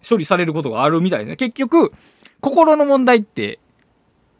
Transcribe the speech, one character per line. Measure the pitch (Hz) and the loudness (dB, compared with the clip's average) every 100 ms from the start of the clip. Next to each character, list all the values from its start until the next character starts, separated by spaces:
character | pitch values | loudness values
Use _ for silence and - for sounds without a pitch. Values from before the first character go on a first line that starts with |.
| - | -2
処 | 226 | -2
理 | |
さ | 151 185 | 0 -2
れ | 170 | -2
る | |
こ | 156 | -4
と | 139 | -6
が | 113 | -2
あ | 139 | 0
る | 165 | 0
み | 180 | -2
た | 143 | -4
い | |
で | 113 | -6
す | |
ね。 | 156 | -6
結 | 254 | -6
局、 | - 262 330 214 - _ _ _ _ | -4 0 2 0 -4 _ _ _ _
心 | 277 277 320 302 | -2 2 4 4
の | |
問 | 285 277 | 2 2
題 | 254 240 | 2 2
っ | |
て、 | 208 - 104 - _ _ _ _ _ _ _ _ | 0 -8 -8 -10 _ _ _ _ _ _ _ _